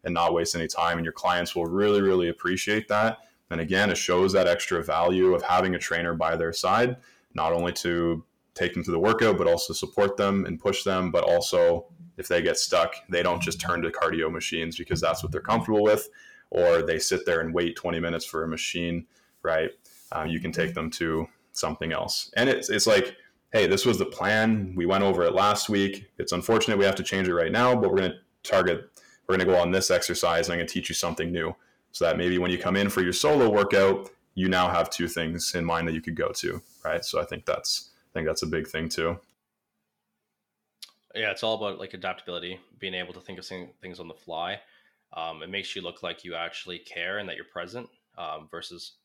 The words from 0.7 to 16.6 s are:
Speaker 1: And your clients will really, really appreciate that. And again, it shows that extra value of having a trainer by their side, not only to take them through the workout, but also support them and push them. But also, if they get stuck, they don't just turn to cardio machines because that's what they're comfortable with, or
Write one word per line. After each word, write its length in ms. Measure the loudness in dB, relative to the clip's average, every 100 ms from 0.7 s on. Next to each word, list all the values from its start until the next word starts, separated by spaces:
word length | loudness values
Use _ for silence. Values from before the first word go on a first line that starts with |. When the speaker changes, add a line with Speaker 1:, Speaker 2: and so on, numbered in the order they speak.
| -2 0 0
Speaker 1:
And 80 | -4
your 80 |
clients 420 | -2 0 0 0 -2
will 120 | -2
really, 340 | 2 4 4
really 280 | 4 4 2
appreciate 580 | -2 -2 -2 0 -2 0
that. 320 | 0 0 -2 -12 _ _
And 100 | -6
again, 300 | 0 2 2
it 60 | 0
shows 360 | 2 4 4
that 140 | 4 4
extra 360 | 2 0 -2
value 520 | 0 0 2 4 6 4
of 80 |
having 320 | 2 2 2 -2
a 40 |
trainer 360 | -4 -2 -2 -2
by 200 | -2 0
their 160 | -2
side, 460 | -2 0 2 2 -2 -12 _ _ -4
not 180 | 0
only 180 | 0 0
to 520 | -2 -2 0 0 -2 -6 _ _ -4
take 180 | -4
them 100 | -2
through 100 | -4
the 60 | 0
workout, 380 | 2 4 4 4
but 100 | 4
also 260 | 2 0
support 440 | -6 -4 0 0 2
them 280 | 2 2 0
and 140 | -2
push 240 | -2 -2
them. 280 | 0 0 0
But 120 | 2
also, 640 | 4 2 4 4 6 4 -2 -18 -20 -14
if 100 | -2
they 140 | 0
get 160 | 2 0
stuck, 380 | 2 2 2 -2 -4
they 140 | 0
don't 180 | 2 0
just 200 | -2 -4
turn 200 | -4 -2
to 80 | -2
cardio 400 | -2 0 0 -2
machines 460 | -4 -4 -4 -4 -6
because 220 | -4 -2
that's 240 | 0 0
what 80 | -4
they're 100 | -6
comfortable 420 | 0 0 2 4
with, 260 | 4 4 0 -14 -20 -20 _
or 320 | 2